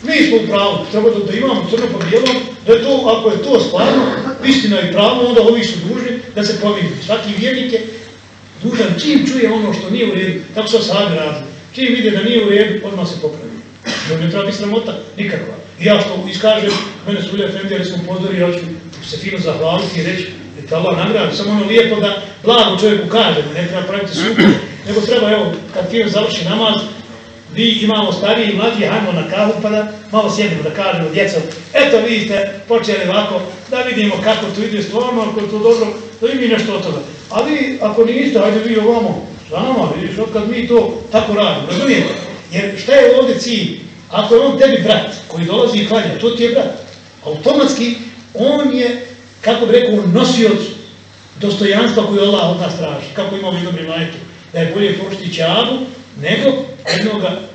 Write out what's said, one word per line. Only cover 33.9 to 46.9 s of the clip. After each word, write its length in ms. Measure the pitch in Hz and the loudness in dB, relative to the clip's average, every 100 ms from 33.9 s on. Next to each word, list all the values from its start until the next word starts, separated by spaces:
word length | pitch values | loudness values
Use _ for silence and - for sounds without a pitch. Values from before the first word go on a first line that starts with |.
| 226 208 175 | 0 0 0
kako 220 | 208 214 208 202 | 0 0 -2 -4
to 80 | |
ide 200 | 208 208 | -4 -2
stvarno, 380 | 175 214 254 233 | -2 -2 0 -2
ako 180 | 214 220 | -2 -2
je 100 | 202 | -4
to 100 | 214 | 0
dobro, 280 | 220 233 214 220 - - | 4 4 2 -4 -12 -4
da 60 | 233 | -2
i 80 | 269 | 0
mi 120 | 240 | 2
nešto 280 | 214 - 190 | 2 0 -2
od 80 | |
toga.” 180 | 175 - - - - | -4 -6 -8 -14 -6
A 120 | 190 | -2
vi, 340 | 269 294 262 - | 0 0 -2 -4
ako 240 | 214 214 226 | -4 2 2
niste, 340 | 254 285 214 | 2 2 2
hajde 200 | 202 214 | 2 2
vi 200 | 226 214 | 0 2
ovamo, 480 | 214 233 202 - - - - | 4 2 0 -4 -8 -16 -10
za 100 | 160 | -4
nama, 300 | 247 247 156 - | -2 0 0 -2
vidiš, 220 | 170 - | -6 -4
od 160 | 220 | -2
kad 160 | 220 214 | -2 -2
mi 180 | 233 247 | -2 2
to 340 | 233 202 - - | 4 4 -4 0
tako 220 | 220 214 | 0 2
radimo, 340 | 208 185 143 - | 2 2 0 -2
razumijete? 420 | - 277 220 - - - - - | -2 2 2 2 -4 -10 -14 -6
Jer 280 | 175 202 - | -4 -4 -6
šta 140 | - | 4
je 260 | 554 240 269 | 6 8 6
ovdje 200 | 254 - | 4 0
cilj? 400 | 240 220 170 - - - - | 0 -2 -2 -6 -14 -20 -6
Ako 260 | 190 208 233 | -2 4 6
je 60 | |
on 180 | 277 - | 6 6
tebi 240 | 269 - | 4 4
brat 280 | 208 214 - - - | 2 2 0 -10 -10
koji 180 | 165 165 | -6 -2
dolazi 320 | 208 240 214 | 2 2 2
i 100 | 196 | 2
klanja, 320 | 220 175 - | 0 0 0
to 80 | 233 | -2
ti 140 | 233 | 2
je 60 | 233 | 2
brat. 220 | 254 - - - | 2 0 -6 -14